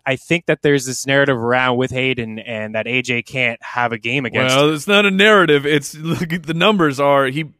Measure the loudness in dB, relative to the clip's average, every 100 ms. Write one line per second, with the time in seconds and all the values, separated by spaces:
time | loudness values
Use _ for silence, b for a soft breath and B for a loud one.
0 | -4 -4 -2 -2 0 0 2 0 -2 -6
1 | 0 2 2 0 0 2 2 0 -2 -2
2 | -2 -2 -6 -10 -10 -8 -6 -6 -4 -4
3 | -2 -4 -4 -4 -2 -4 -8 -4 -2 -4
4 | -4 -4 -2 -2 2 2 2 0 0 2
5 | 2 4 4 6 6 2 2 -2 -2 -8
6 | -6 -4 -4 -6 -6 0 2 4 2 2
7 | 2 2 2 -2 -8 -12